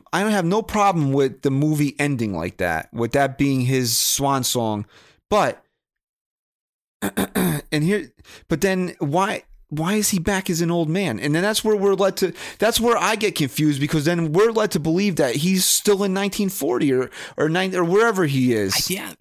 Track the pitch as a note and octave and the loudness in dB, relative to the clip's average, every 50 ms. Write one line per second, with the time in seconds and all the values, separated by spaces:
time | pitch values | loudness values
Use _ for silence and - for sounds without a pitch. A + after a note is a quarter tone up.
0 | - _ - F3+ G3+ A3 G#3+ G3 E3 E3+ G3 A3+ A3 - - G#3+ G3+ G3+ F#3 E3 | -8 _ -4 -2 0 0 0 0 0 0 0 0 -2 0 0 2 2 2 2 2
1 | C#3+ C3+ C3+ C#3 C3+ C3 - - - C#3 C3+ C#3 D3+ D#3 D#3 D3 D3 C#3 - - | 2 2 2 2 2 0 0 -2 -2 0 2 2 2 2 2 2 0 0 0 -2
2 | C#3+ C#3+ C3+ A#2 A2+ G#2 F#2 D#2 F2 F2+ - - F2+ F2 D#2+ D#2+ - - - A2 | -2 -2 -2 -2 -2 -4 -4 -4 -6 -6 -4 -4 -2 -2 -2 -2 -6 -6 -4 -4
3 | A#2 A2+ - C#3 C#3 C3+ B2+ - C#3 C#3 C3+ C3 B2 B2+ C3+ C3 B2 A2+ A2+ - | -2 0 2 0 0 0 0 0 0 0 0 0 0 0 0 0 0 0 0 -2
4 | - - - - C#3 C#3 C#3 C3 B2 - - B2 A2+ A2 G#2+ G2+ G#2 - - - | 0 0 -2 0 0 0 0 0 -2 -2 -2 -2 -2 -2 -2 -4 -6 -10 -14 -20
5 | - _ _ _ _ - G#3 G#3 D#3 A#2+ - - _ _ _ _ _ _ _ _ | -20 _ _ _ _ 0 2 2 2 0 -2 -6 _ _ _ _ _ _ _ _
6 | _ _ _ _ _ _ _ _ _ _ _ _ _ _ _ _ _ _ _ - | _ _ _ _ _ _ _ _ _ _ _ _ _ _ _ _ _ _ _ -8
7 | - G3 - G3 F#3+ - - G3 F#3 E3+ D3+ C#3+ - - D#3 D3 D3+ F3+ G#3 G3+ | -8 -6 -4 -4 -4 -2 -2 -2 0 0 -2 -4 -4 -4 -2 0 2 2 0 0
8 | - - _ - - - - - - - E3+ - G3 F#3+ F#3+ F#3 F3+ F3 - - | -4 -8 _ -20 -20 -20 -20 -12 -6 -4 -2 0 0 0 0 0 -2 -4 -4 -6
9 | E3 C#3 D3 F3+ G3 G#3+ G3 - - - - - - - D3 D3+ D#3+ F3+ G#3 G#3+ | -4 -2 0 0 0 0 -2 -6 -10 -16 -20 -20 -14 -8 -6 -4 -2 0 0 0
10 | G3+ - G3+ F3 E3 G#3 G3 F#3 - - E3 E3 E3 E3 F3 E3+ D#3+ D3+ E3 G3+ | 0 0 0 0 0 0 0 0 0 -2 -2 0 0 0 0 0 0 0 0 -2
11 | G3 D3 A2 F2 A2+ D3 D3+ E3+ F#3+ G#3+ G#3+ - - G#3+ G#3+ G3+ G3 G3+ F#3+ F3+ | -2 -2 -4 -2 -2 0 0 2 2 0 0 0 0 0 2 2 2 2 2 2
12 | G3+ F#3+ F#3 - F#3+ E3+ - - - - - - G3 A3+ A#3 - A3+ A#3+ A#3 - | 2 0 0 0 -2 -2 -2 -6 -14 -12 -4 0 0 2 2 2 2 2 2 2
13 | F3+ G3+ A3+ G#3 G#3+ F#3+ - - D3 B2+ - - D#3 D3+ C#3+ C3 D3 D3 E3 D#3 | 2 0 0 0 0 -2 0 -2 -2 -2 0 0 0 2 2 0 -2 -2 0 0
14 | C#3 E3 F3 E3+ E3 D3+ D3+ F#3+ A3 A#3 A3 A3 G#3+ - - E3+ C#3+ D#3+ E3 F#3 | 0 0 0 0 0 0 2 4 4 4 4 2 0 0 -2 -2 -2 0 0 0
15 | G#3 G3+ D#3+ D#3+ C#3+ B2 A#2 C#3+ D#3+ F#3 F#3+ F#3 F#3 - - - - G#3 G3+ F#3+ | 0 0 0 0 0 0 0 0 0 0 2 2 2 0 0 0 2 2 2 2
16 | G3+ F#3+ F#3 G3 G3+ G3 G3 - G3+ F#3+ - - - - F#4 - D#3 C#3 B2+ B2+ | 2 0 0 -2 -2 -2 -2 -2 -2 -2 -2 -4 -2 -2 0 0 2 2 2 0
17 | B2 A#2+ - - - - - - D3 D#3 D#3+ F#3 F#3+ F#3+ F#3 F3+ E3+ E3+ F#3 G#3 | 0 -4 -8 -14 -16 -10 -4 -2 -2 0 0 0 -2 0 0 0 0 2 4 4
18 | A#3 A#3 G3+ F#3 E3+ C#3+ C#3 C3 B2+ B2+ A#2 G#2+ G2+ F#2+ - - - - F#2 G2+ | 4 4 2 2 0 0 2 2 2 2 2 2 0 0 -2 -2 -2 -4 -6 -6
19 | - F#2 - - | -8 -12 -10 -8